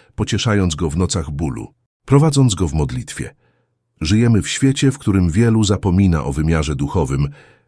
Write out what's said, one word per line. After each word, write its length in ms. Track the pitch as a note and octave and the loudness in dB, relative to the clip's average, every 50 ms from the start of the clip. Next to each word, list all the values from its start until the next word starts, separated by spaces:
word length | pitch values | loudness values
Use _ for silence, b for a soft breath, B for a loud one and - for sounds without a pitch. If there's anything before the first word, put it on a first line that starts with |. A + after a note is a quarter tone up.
| B B B | B B B
pocieszając 600 | - A2 - - G2+ - A#2+ G#2+ G2+ F#2+ F2+ D#2 | -6 -4 -4 -4 -2 -2 0 0 2 0 0 0
go 140 | D2 F2 D#2 | -2 -4 -2
w 80 | C#2+ | -2
nocach 340 | E2+ F#2 E2+ - F2+ D2 D2+ | -2 -2 -2 -2 -4 -6 -6
bólu, 420 | D2 C#2 E2 D2 B1+ A1 G#1 - _ _ _ _ _ _ _ | -6 -6 -4 -4 -6 -6 -10 -14 _ _ _ _ _ _ _
prowadząc 500 | - C3 C#3 D3+ D#3+ C#3+ C#3 C3+ B2 G2+ | 2 2 4 4 4 2 2 2 2 2
go 120 | F2+ F#2 | 0 -2
w 60 | D#2 C#2+ | -2 -2
modlitwie. 600 | D#2 D2 C2 B1 B1+ A#1+ - - - A#1 - - _ _ _ _ _ _ _ _ _ _ _ _ _ | -2 -2 -2 -4 -8 -10 -10 -12 -12 -12 -12 -14 _ _ _ _ _ _ _ _ _ _ _ _ _
Żyjemy 400 | D#2+ E2 G2+ A2 A#2 A#2+ A#2 G2+ | -4 0 2 2 4 4 2 2
w 80 | D#2 - | 0 -2
świecie, 420 | - - - C3+ C3 - - C3+ | -2 0 0 0 2 2 0 0
w 60 | C3 | 0
którym 320 | - - A2 G2 G2 F2+ E2+ | 0 -2 0 2 2 2 2
wielu 340 | D#2 G2+ A#2 A#2 A2 A2 A2 | 2 2 2 4 2 2 2
zapomina 600 | F#2+ G#2 F2+ - G2+ F2 F#2+ G2+ F#2+ E2+ D#2 A#1 | 0 0 0 0 2 2 4 4 4 2 0 -2
o 100 | C2+ C2+ | -2 -2
wymiarze 420 | D2 D#2 D#2 E2 D#2+ D2 D2 D2+ | -2 0 0 0 0 0 -2 -2
duchowym, 540 | C2 C#2+ C#2+ - F#2+ D#2 B1+ C#2 C#2 D2 C#2+ B B B B B B B | -4 -4 -4 -2 -2 -2 -2 -2 -2 -2 -4 B B B B B B B